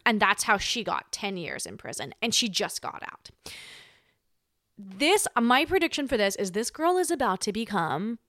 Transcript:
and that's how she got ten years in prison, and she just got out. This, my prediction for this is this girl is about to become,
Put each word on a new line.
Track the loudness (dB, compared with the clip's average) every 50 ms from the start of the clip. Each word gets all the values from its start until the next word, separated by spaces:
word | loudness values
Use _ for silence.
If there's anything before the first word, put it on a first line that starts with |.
| _
and | 2 4 4
that's | 4 4 4 2 4
how | 2 4
she | 2 2 -2 -2 -2 -2
got | -2 -2 -2 -4 _
ten | -10 -6 -6 -6 -6
years | -6 -6 -6 -6 -8 -8
in | -10 -10
prison, | -12 -12 -12 -8 -8 -10 -10 -8 _
and | -4 0 2
she | 2 2
just | 2 0 -2 -2 -2 -4 -6
got | -8 -8 -10 -8 -12
out. | -12 -14 -16 _ -20 -20 _ _ -18 -16 -16 -18 -18 -20 -20 -20 -20 -20 _ _ _ _ _ _ _ _ _ _ _ _ _ _ _ _
This, | -18 -16 -16 -4 0 2 4 4 4 2 2 0
my | 2 4 6 4 4 4
prediction | 4 2 2 2 2 0 -2 -2
for | 0 2
this | 2 2 2 2
is | 0 -4 -2 -2
this | -4 -4 -4
girl | -4 0 2 2 4
is | 4 2 2
about | 0 0 2 0 0 0
to | -2 -4
become, | -2 -4 -4 -2 0 0 0 0 0 -2 -2 -4 -4 -6 _